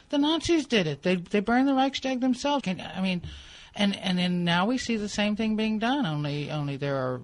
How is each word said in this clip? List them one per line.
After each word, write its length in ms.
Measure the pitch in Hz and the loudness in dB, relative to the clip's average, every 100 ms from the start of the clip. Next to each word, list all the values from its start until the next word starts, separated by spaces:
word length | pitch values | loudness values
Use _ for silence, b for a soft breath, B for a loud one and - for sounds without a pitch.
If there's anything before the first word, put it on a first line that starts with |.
| - | -4
The 80 | 294 | 2
Nazis 480 | 285 330 - 339 269 | 2 2 2 2 4
did 220 | 226 160 | 2 2
it. 140 | 143 | 0
They, 120 | 180 185 | 0 0
they 260 | 170 208 | 0 -2
burned 260 | 196 247 269 | 2 4 4
the 60 | |
Reichstag 480 | 262 269 262 262 254 | 4 2 0 -4 0
themselves. 420 | 254 240 285 285 | 0 0 0 0
Can, 160 | 185 180 | -2 -4
I 220 | - 185 | -6 -4
mean, 220 | 190 180 B B B B B - | -2 -2 B B B B B 0
and, 200 | 202 190 | 0 0
and 200 | 175 180 | -2 0
then 280 | 180 180 175 | 2 2 2
now 200 | 170 202 | 2 2
we 120 | 254 | 0
see 180 | - 226 | -2 -4
the 140 | 208 | -2
same 260 | - 208 214 | -2 -2 0
thing 220 | 220 214 | -2 0
being 220 | 220 214 | 0 0
done. 260 | 226 285 185 | 0 0 0
Only, 440 | 151 147 147 143 | -2 -2 -4 -4
only 280 | 151 143 139 | -4 -4 -4
there 180 | 143 139 | -2 -2
are 240 | 131 127 | -2 -4